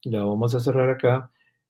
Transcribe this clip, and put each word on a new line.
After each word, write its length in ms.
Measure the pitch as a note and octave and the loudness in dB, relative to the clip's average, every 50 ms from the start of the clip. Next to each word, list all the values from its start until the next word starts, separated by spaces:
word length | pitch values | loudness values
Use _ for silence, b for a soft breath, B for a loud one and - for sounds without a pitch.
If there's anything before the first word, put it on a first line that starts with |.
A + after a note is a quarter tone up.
| - | -8
la 220 | B2+ A2+ G#2 G2+ | -6 -4 -2 -2
vamos 300 | G2+ G#2 G#2+ A#2 A#2+ B2 | -2 0 0 0 0 0
a 40 | B2 | 0
cerrar 300 | A#2+ C#3+ B2 C3 B2+ C3 | 0 0 0 2 2 0
acá, 420 | C3 C3 - B2 B2 C3 C3 - _ _ _ _ _ _ _ | 0 2 2 2 2 2 -2 -8 _ _ _ _ _ _ _